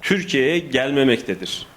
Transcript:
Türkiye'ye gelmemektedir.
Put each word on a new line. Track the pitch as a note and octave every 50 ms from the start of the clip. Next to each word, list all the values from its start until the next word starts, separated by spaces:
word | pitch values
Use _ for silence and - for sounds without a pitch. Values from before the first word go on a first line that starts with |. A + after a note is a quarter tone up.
| -
Türkiye'ye | - F#3+ G3+ E3+ - - C#3+ B2+ C#3 E3 F3
gelmemektedir. | E3+ - B2+ C3 C3 C3+ C#3+ C#3 C3+ C3+ A#2+ A2+ - - F#2+ F2+ F#2 F2 - - - - -